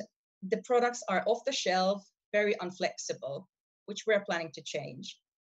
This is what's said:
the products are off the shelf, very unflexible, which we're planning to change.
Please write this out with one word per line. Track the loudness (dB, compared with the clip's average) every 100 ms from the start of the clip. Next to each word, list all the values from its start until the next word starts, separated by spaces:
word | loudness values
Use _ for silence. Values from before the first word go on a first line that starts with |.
| -6 _ _ _
the | -2 -2
products | 2 4 4 0 0
are | 0 2
off | 0
the | 0
shelf, | -2 2 4 4 2 -4 _ _
very | 2 2 2
unflexible, | -4 -2 -4 -4 -8 -6 -6 -8 -12 _ _ _ -12
which | -6 2
we're | 2
planning | 2 -4 -4
to | -10
change. | -6 -6 -6 -10 -14 -16 _ _ _